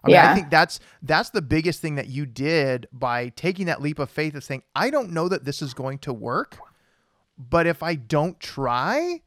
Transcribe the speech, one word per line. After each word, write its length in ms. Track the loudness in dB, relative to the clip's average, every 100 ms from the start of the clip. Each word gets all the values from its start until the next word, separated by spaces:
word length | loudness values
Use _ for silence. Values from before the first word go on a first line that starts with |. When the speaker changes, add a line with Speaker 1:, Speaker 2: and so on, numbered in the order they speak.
Speaker 1:
I 60 | 10
mean, 80 | 10
I 60 |
Speaker 2:
Yeah. 120 | 10
Speaker 1:
think 160 | 6 4
that's, 300 | 4 4 -2 -16 _
that's 300 | 0 0 0
the 100 | -4
biggest 400 | 0 0 0 -2
thing 140 | -4 -6
that 120 | -6
you 180 | -6 -8
did 640 | -4 0 2 2 -2 -6
by 360 | -6 -2 -2 -4 -4
taking 300 | -4 -2 -4
that 160 | -2
leap 180 | -4 -4
of 100 | -6
faith 240 | -4 -6
of 120 | -6 -10
saying, 180 | -12 _
"I 160 | -2 0
don't 220 | 0 -2
know 160 | -2 -2
that 160 | -2
this 180 | -4 -6
is 120 | -8
going 260 | -6 -8 -8
to 140 | -8
work, 440 | -8 -4 -6 -6 -14 -20 _ _ _ _ _ _ -20
but 300 | 0 2 2
if 160 | 0
I 120 | -4 -6
don't 440 | 0 0 0 -4
try 840 | -14 -4 0 0 0 0 -2 -6